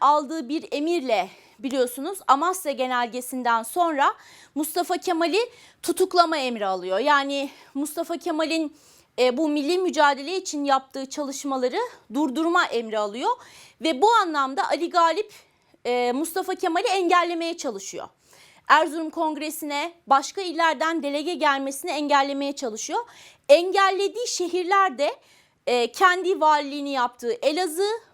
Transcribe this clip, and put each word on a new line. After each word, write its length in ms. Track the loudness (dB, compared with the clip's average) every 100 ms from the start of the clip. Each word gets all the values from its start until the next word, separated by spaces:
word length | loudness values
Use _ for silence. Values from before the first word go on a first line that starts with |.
aldığı 480 | 4 4 2 -6 -4
bir 180 | -6 -4
emirle, 580 | -4 -2 -2 0 0 -2 -10 _ _
biliyorsunuz, 600 | -4 -2 -2 -4 -10 -4 2
Amasya 440 | 2 2 -2 -4
Genelgesi'nden 920 | -4 -2 -2 -2 -6 -8 -4 0 0
sonra 500 | 0 0 0 2 2 0 -10 -20 -10 -6
Mustafa 420 | -4 -2 -2 -2
Kemal'i 520 | -2 0 2 0 -2 -6 -20 _
tutuklama 540 | -4 0 4 6 4 2
emri 280 | -2 -2 -2
alıyor. 340 | -2 -2 0
Yani 500 | 4 2 2 -4 -6 -10 -12
Mustafa 440 | -6 -6 -4 -6 -6
Kemal'in, 600 | -4 -4 -2 -2 -4 -8 _ _ _ 0
e, 180 | 0 2
bu 120 | 0
milli 280 | 0 0 0
mücadele 600 | 0 4 4 2 -4 -6
için 260 | -6 -4
yaptığı 460 | 0 0 0 -10 -8
çalışmaları 680 | -6 -6 -6 -6 -2 -2 -2 -4 -8 -8
durdurma 520 | -2 -2 0 0 2 0
emri 340 | -2 -4 -4
alıyor 320 | -4 -2 -2 -2 -8 -20 -20 _
ve 200 | -2 2
bu 100 | 4
anlamda 580 | 4 2 0 -2 -2 -2
Ali 200 | -2 0
Galip, 440 | 4 4 2 -4 -12 _ _ _ _ -2
e, 260 | 0 2
Mustafa 440 | 0 -2 -4 -4 -2
Kemal'i 320 | 0 0 0
engellemeye 680 | 2 4 2 2 -2 -4 -6
çalışıyor. 500 | -8 -8 -10 -12 -12 _ _ -20 -20 _ 4
Erzurum 420 | 6 6 -2 -6
Kongresi'ne, 840 | -2 -2 -2 -6 -8 -6 -4 -4 -8 -4
başka 340 | -4 -4 -6
illerden 640 | -6 -2 -2 0 -2 -2
delege 320 | -4 -4 -4 0
gelmesini 560 | 0 0 -4 -6 -6
engellemeye 640 | -4 2 2 2 -2 -4 -4
çalışıyor. 440 | -8 -8 -6 -6 -6 -14 -20 _ 6
Engellediği 800 | 6 6 2 2 2 -2 -4 -6
şehirlerde, 880 | -4 -4 -4 0 2 2 0 -4 -4 _ _ _ _ -2
e, 240 | 0 0
kendi 500 | 4 4 4 0 2
valiliğini 500 | 4 4 0 -6 -4
yaptığı 400 | -2 -2 -4 -6
Elazığ, 580 | 0 0 0 -2 0 -2 -2 -10